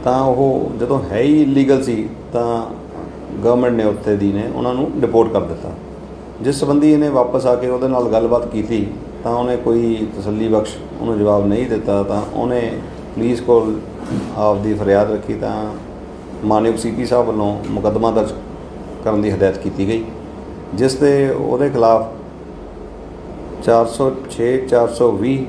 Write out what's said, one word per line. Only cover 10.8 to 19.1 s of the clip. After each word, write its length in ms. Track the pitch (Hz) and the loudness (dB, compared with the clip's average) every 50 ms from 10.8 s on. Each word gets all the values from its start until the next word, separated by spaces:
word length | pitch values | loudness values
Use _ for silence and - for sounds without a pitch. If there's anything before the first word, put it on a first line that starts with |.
| - - - - | -12 -12 -10 -6
ਉਹਨੂੰ 180 | 113 117 113 104 | -4 -2 0 2
ਜਵਾਬ 280 | 104 104 104 104 101 | 4 4 4 4 4
ਨਹੀਂ 200 | 101 101 113 127 | 2 2 0 0
ਦਿੱਤਾ। 360 | 131 117 101 - - 101 101 | 0 -2 -2 0 0 0 0
ਤਾਂ 200 | 98 98 101 104 101 - - | 0 0 -2 -4 -4 -4 -4
ਉਹਨੇ 460 | - 117 123 123 120 117 113 113 113 - - - - - - - | -4 -2 0 0 0 0 -2 -4 -6 -8 -10 -12 -14 -14 -10 -6
ਪੁਲਿਸ 260 | - 113 120 123 113 | -2 0 0 0 0
ਕੋਲ 400 | - - 120 113 110 110 107 - - - - - - - 107 98 - - - | 4 4 4 4 4 2 -4 -4 -6 -10 -12 -12 -8 -6 -6 -6 -6 -6 -4
ਆਪਦੀ 380 | 107 107 107 104 101 101 107 107 | 0 2 2 2 2 0 -2 -2
ਫਰਿਆਦ 380 | 98 104 98 98 101 104 107 | 0 2 4 4 4 4 2
ਰੱਖੀ, 220 | 107 101 - - 110 | 0 -4 -4 -6 -6
ਤਾਂ 400 | 110 113 110 107 107 107 107 104 104 - - - - - - - - - - - - - | -4 -4 -4 -4 -4 -6 -8 -8 -10 -12 -14 -14 -14 -14 -14 -16 -16 -14 -14 -12 -4 0
ਮਾਨਯੋਗ 300 | 107 107 107 110 113 113 | 2 4 4 4 2 0
ਸੀ 160 | 110 - 117 | 0 -2 -4
ਪੀ 160 | 110 117 123 | -4 -4 -2
ਸਾਹਿਬ 200 | 113 120 123 117 | 2 2 2 2
ਵੱਲੋਂ 380 | 113 113 107 104 104 104 101 104 - | 2 0 0 0 0 -2 -4 -6 -4
ਮੁਕੱਦਮਾ 400 | 107 107 98 107 104 107 113 113 | -4 0 0 0 2 2 2 2
ਦਰਜ 220 | 107 113 101 - - - - - - - - - - - - - - - - | 2 2 0 0 -4 -10 -12 -14 -14 -14 -14 -14 -14 -14 -14 -14 -14 -6 -2
ਕਰਨ 180 | 110 | 0